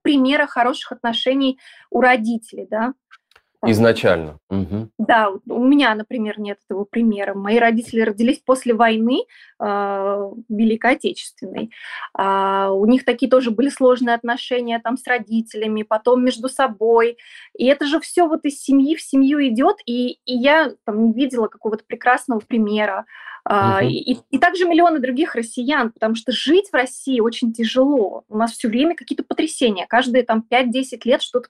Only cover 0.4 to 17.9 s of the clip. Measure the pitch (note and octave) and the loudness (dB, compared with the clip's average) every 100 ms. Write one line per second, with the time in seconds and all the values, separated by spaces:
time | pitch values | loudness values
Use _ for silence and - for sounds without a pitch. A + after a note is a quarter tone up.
0.4 | D4 C4 A#3 D4+ - A#3+ A#3 A3+ C4 C4+ | 0 0 -2 -2 -8 -8 -6 -2 0 0
1.4 | C4+ C4 - - - A#3+ B3 B3+ A3 A#3 | 0 -2 -10 -20 -6 2 4 4 0 -4
2.4 | - G3 F#3+ G#3+ A#3+ C4+ _ _ _ _ | -6 -16 -6 -4 -4 -6 _ _ _ _
3.4 | _ - A#2 G#2+ A#2 A2+ A2 F2 D#2 D2+ | _ -6 0 4 4 4 2 2 -2 -12
4.4 | - G2 F2+ G2+ A2 - A3 A#3 G#3 G3 | -6 -4 -4 -6 -8 -8 -2 0 0 -4
5.4 | - G#3+ B3+ C#4+ B3+ G#3+ A3 B3+ G#3+ G#3 | -8 -2 2 4 2 0 -6 -6 -6 -6
6.4 | G#3 G3+ - F#3+ G3+ A#3 A#3 G3+ G3+ G3 | -8 -10 -8 -8 -6 0 0 0 -4 -6
7.4 | G3 A#3 A#3 A#3 A3+ A3+ A3 G3+ A#3 D4 | -2 2 2 0 -2 -2 -2 0 -2 -2
8.4 | - C4 A#3+ A3+ A#3 A3 A3+ C#4+ B4 - | 0 0 0 2 2 2 0 -2 -4 -12
9.4 | - - - G3+ G3+ G3 G3 G3+ G3 A3+ | -20 -8 -4 -2 -4 -4 -4 -4 -6 -10
10.4 | - G#3 A3 A3 A#3 D4+ G3+ - - - | -8 0 0 2 0 0 -2 -6 -14 -16
11.4 | - - A3+ - - - - - G3 G3 | -12 -10 -12 -14 -16 -14 -12 -4 -2 0
12.4 | G3 G3 G3 F#3+ G#3+ B3+ - A#3+ B3+ C4 | 0 0 0 2 4 2 2 -2 2 2
13.4 | A#3+ G#3 C#4 - C4 B3 A#3+ A#3 A#3 B3 | 2 0 -2 2 2 2 0 -2 -2 -6
14.4 | - B3 A#3+ A#3 A3+ C4 - B3 G#3 A3+ | -4 -4 -2 -4 -4 -6 -4 -4 -2 -4
15.4 | A3+ G#3+ G#3+ G#3+ G#3+ A3 A#3+ B3+ B3+ A#3 | -4 -6 -4 -4 -2 0 2 2 2 -2
16.4 | B3+ - C4+ G3 A3 A#3 A#3 A#3 - - | -6 -2 -2 0 2 4 2 -2 -16 -20
17.4 | - - A#3+ C#4 C#4+ | -16 -2 2 2 2